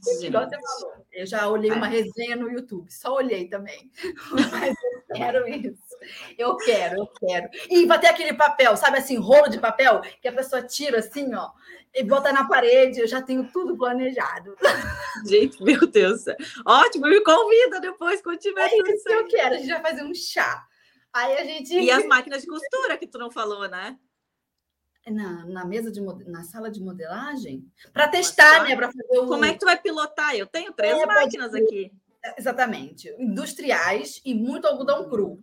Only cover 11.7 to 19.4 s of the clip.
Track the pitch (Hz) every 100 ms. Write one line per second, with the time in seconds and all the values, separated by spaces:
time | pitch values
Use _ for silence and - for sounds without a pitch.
11.7 | - _ 262 208 277 277 269 285 269 240
12.7 | 254 262 254 226 254 262 262 254 370 359
13.7 | 285 247 247 262 254 143 - 185 - 571
14.7 | - - - - - 214 208 262 - 190
15.7 | 269 330 214 190 233 - - - - 220
16.7 | 247 466 349 285 392 415 320 427 453 508
17.7 | 381 370 359 339 392 349 339 403 392 392
18.7 | 440 381 - - 440 440 453